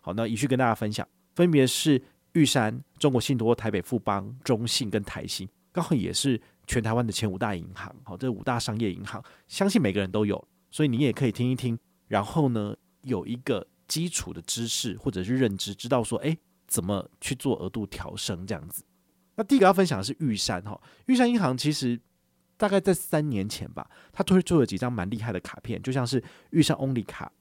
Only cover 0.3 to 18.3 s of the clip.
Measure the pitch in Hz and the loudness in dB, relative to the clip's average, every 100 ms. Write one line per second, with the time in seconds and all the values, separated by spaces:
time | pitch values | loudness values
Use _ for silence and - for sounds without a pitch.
0.3 | 110 131 127 123 110 107 107 - _ _ | -2 0 2 2 2 -2 -4 -8 _ _
1.3 | - 175 151 131 - 160 131 - _ _ | 2 6 6 4 4 4 2 2 _ _
2.3 | 165 139 139 107 120 - - 147 123 - | 4 4 4 0 -2 -14 0 2 2 0
3.3 | 131 113 117 110 101 - 117 - 98 98 | 0 2 2 0 -2 -2 -2 0 -2 -4
4.3 | 131 - 113 117 - 113 107 98 - 90 | -10 -2 0 0 -2 -2 -4 -4 -10 -8
5.3 | - 95 _ _ - 165 143 87 92 139 | -8 -10 _ _ -6 0 0 0 -2 0
6.3 | 117 _ _ - 123 110 113 117 95 110 | -2 _ _ -4 -2 0 0 0 -2 -2
7.3 | 92 110 92 82 92 - - - 90 131 | -2 -4 -4 -10 -14 -16 -16 -16 -6 -4
8.3 | 101 - 120 - 110 110 87 104 98 - | -4 -2 -2 -2 -2 -2 -4 -10 -12 -16
9.3 | - _ - 202 208 117 98 95 107 104 | -20 _ 0 2 4 2 2 0 0 0
10.3 | - - _ _ - 151 117 139 104 131 | 0 -6 _ _ 0 2 4 2 2 0
11.3 | 104 123 127 123 117 _ _ _ 101 104 | 0 -2 0 -2 -4 _ _ _ -2 0
12.3 | 165 139 113 104 107 _ _ 131 107 85 | 2 2 0 -4 -8 _ _ -6 -6 -4
13.3 | 123 131 107 - _ _ 156 175 - - | -8 -2 -2 -4 _ _ -4 -2 -4 -8
14.3 | 82 - - 117 - 123 107 143 95 92 | -12 -8 -4 -4 -2 -4 -4 -4 -4 -2
15.3 | 131 120 98 - 98 120 127 110 117 147 | 2 2 0 -6 -8 0 0 0 -2 -2
16.3 | 160 _ _ _ - 90 98 - _ - | -4 _ _ _ -4 -2 -4 -4 _ -8
17.3 | 127 135 117 92 113 101 - - 101 - | -4 -2 -2 -2 -6 -8 -8 -10 -8 -6